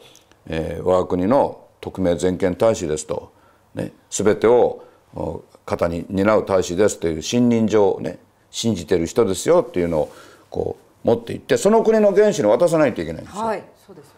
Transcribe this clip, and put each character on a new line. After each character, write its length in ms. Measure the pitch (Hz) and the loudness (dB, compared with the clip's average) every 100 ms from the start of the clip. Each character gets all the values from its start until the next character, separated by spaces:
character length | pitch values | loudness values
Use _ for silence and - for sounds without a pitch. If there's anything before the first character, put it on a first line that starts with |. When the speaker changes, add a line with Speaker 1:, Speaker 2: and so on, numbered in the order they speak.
| - - _ _ - | -20 -20 _ _ -8
Speaker 1:
え 320 | 80 82 80 | -6 -6 -6
ー、 40 | 90 | 0
我 120 | 92 | 0
が 80 | 87 | 0
国 220 | 90 95 | -2 0
の 320 | 135 90 - - _ | 0 0 -6 -20 _
特 180 | 87 95 | -14 -4
命 160 | 87 85 | -2 0
全 220 | 92 90 | -2 0
権 180 | 92 90 | -2 0
大 180 | 113 | 0
使 140 | 107 80 | 0 -4
で 100 | 78 | -6
す 80 | - | -6
と、 280 | - - _ _ _ _ 110 | -10 -10 _ _ _ _ -10
ね、 160 | - - _ | -10 -12 _
全 280 | - 104 95 | -2 0 4
て 100 | 110 | 4
を、 360 | 120 85 - - _ _ | 6 4 0 -16 _ _
お、 280 | - 85 85 - _ - | -10 -10 -10 -16 _ -10
肩 240 | 104 87 | -2 -2
に 160 | 85 - | -2 -6
担 280 | 98 101 104 | 0 2 2
う 80 | - | 2
大 180 | 95 | 0
使 140 | 87 87 | 0 0
で 100 | 104 | 0
す 120 | - | 0
と 80 | 85 | -4
い 100 | 80 | -4
う 40 | |
信 280 | - 123 120 | -4 0 2
任 180 | 117 107 | 2 2
状 240 | 107 98 | 4 2
を 80 | - | 0
ね、 200 | 82 - _ _ _ | -8 -12 _ _ _
信 260 | - 117 92 | -6 -4 -4
じ 120 | 80 | -2
て 100 | 90 | -2
る 100 | 82 | 0
人 180 | - 101 | 0 0
で 100 | 92 | 0
す 140 | 139 | 2
よ 160 | 170 - | 0 0
っ 20 | |
て 120 | 90 | -4
い 20 | |
う 40 | 85 | -2
の 120 | 78 | -2
を 100 | 73 - - - _ | -4 -10 -20 -20 _
こ 280 | - 50 - _ _ | -8 -8 -10 _ _
う 40 | - | -2
持 80 | 117 | -2
っ 20 | |
て 160 | - | -2
い 40 | - | -14
っ 20 | |
て、 180 | - 123 | -2 0
そ 120 | 196 | 4
の 140 | 226 | 2
国 160 | 214 220 | 4 4
の 120 | 208 | 4
元 200 | 190 208 | 4 2
首 120 | 156 | 2
に 60 | 104 | 2
渡 200 | 123 170 | 4 2
さ 80 | 160 | 2
な 100 | 139 | 0
い 60 | |
と 80 | 92 | 0
い 40 | 80 | -8
け 60 | |
な 80 | - | -8
い 40 | |
ん 20 | - | -12
で 60 | |
す 60 | 190 | -8
よ。 60 | |
Speaker 2:
は 120 | 226 190 | -6 -6
い、 80 | - _ _ | -12 _ _
そ 60 | |
う 40 | 160 | -20
で 80 | |
す 40 | |
よ 60 | - | -20